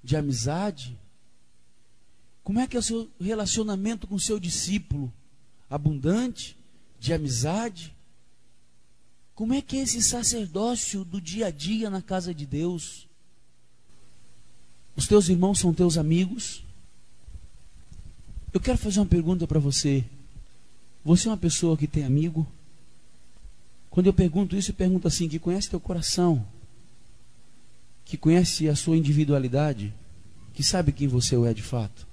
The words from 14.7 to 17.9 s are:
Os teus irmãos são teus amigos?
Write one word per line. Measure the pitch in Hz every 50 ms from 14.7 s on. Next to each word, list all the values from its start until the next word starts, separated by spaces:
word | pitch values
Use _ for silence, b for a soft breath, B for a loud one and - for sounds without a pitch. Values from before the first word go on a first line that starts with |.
| - - - - - 147
Os | -
teus | - 202 208 190 165
irmãos | 185 170 185 196 202 -
são | - 180
teus | 160 - 180 175 156
amigos? | 170 156 156 160 175 190 180 226 240 - - - - - - - - - - - - - - - - - - - - - - - - - - - - - -